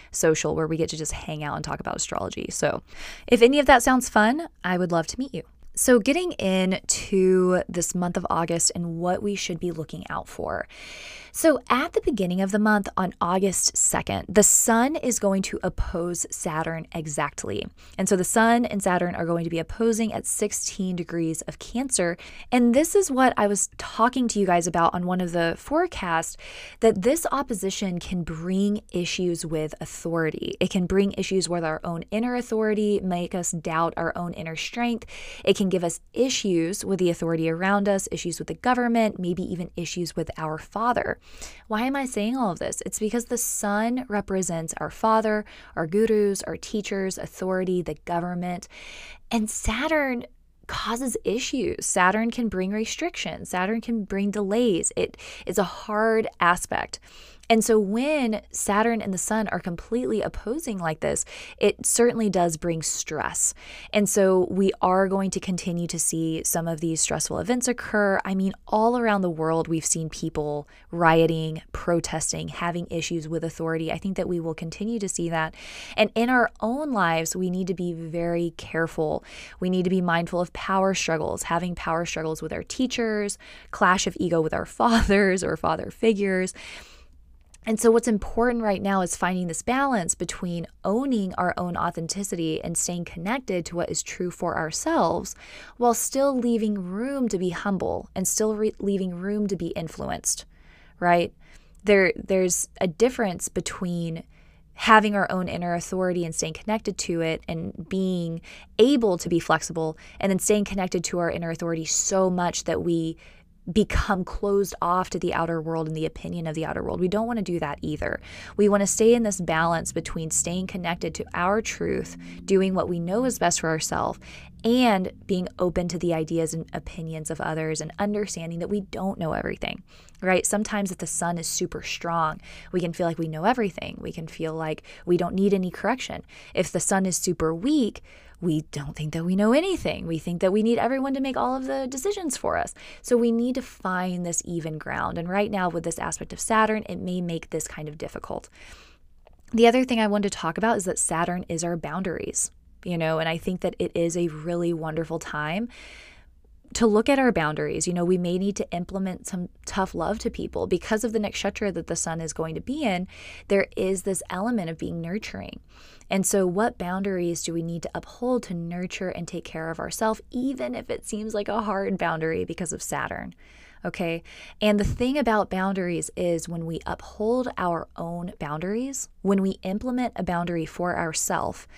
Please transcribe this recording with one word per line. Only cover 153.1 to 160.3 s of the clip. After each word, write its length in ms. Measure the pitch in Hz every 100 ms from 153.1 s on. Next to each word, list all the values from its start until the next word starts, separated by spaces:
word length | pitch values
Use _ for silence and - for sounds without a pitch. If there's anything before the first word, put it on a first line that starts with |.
| 160
and 80 | 160
I 100 | 165
think 220 | - 185
that 160 | 180 -
it 140 | 175
is 220 | - 170 175
a 100 | 175
really 460 | 156 160 175 170
wonderful 480 | 165 160 156 160 165
time 480 | - 151 151 180 240 - - - - - - - _ - -
to 120 | - 226
look 220 | 208 226
at 100 | 277
our 140 | 254
boundaries. 540 | 175 151 151 151 160 165
You 80 |
know, 100 | 175
we 140 | 175 185
may 200 | 180 180
need 180 | 196 202
to 140 | 214
implement 560 | 175 180 190 190 180 -
some 220 | 180 175 - -
tough 280 | 208 190
love 240 | - 160 220
to 100 | 233